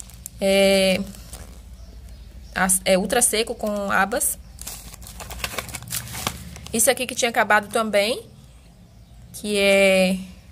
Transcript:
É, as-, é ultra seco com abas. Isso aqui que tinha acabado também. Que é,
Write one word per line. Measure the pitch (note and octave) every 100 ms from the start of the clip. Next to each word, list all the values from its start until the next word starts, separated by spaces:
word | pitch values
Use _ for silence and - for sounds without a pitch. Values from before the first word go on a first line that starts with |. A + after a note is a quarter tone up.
| - - - -
É, | G3 G3 G3 G3 F#3+ F#3 G3 - - - - - - - - - - - - - -
as-, | - F#3+ F#3+
é | - F#3
ultra | F#3+ B3
seco | A#3+ G#3+ A#3
com | A#3+ G#3+ G#3 G3+
abas. | G#3 G3 B3 - - - - - - - - - - - - - - - - - - - - - - - - -
Isso | A3+ A3+
aqui | B3 B3
que |
tinha | B3+ A#3
acabado | A#3 G#3 G#3+ G#3
também. | A#3 A3 G#3 G#3 E4+ - - - - - - - - - - -
Que | - G#3 G3+
é, | G3 G3 G3 F#3+ F#3 F#3+ F#3 - -